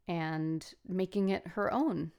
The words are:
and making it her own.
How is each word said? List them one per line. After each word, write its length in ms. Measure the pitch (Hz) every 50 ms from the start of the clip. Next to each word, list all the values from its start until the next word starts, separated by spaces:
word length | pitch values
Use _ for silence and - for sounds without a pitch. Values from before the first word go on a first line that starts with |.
| _ -
and 680 | 175 170 160 156 160 156 156 160 160 160 - - - - _
making 420 | - 180 185 190 180 - 202 196 190
it 180 | 185 - - 175
her 240 | - 208 202 - -
own. 400 | 175 247 320 190 156 165 160 -